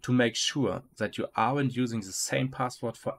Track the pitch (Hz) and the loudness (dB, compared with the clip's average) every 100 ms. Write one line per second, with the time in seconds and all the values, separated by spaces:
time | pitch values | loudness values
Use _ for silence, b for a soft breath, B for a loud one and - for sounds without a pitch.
0 | - 123 120 - - 147 113 90 - - | 2 4 4 2 -2 2 0 0 -6 -4
1 | 104 - - - 113 143 135 117 123 113 | -4 -2 -4 2 2 2 2 0 -2 -2
2 | 95 - - 135 131 131 123 - 117 - | -4 -6 -2 0 0 -2 -4 -4 -6 -6
3 | - | -6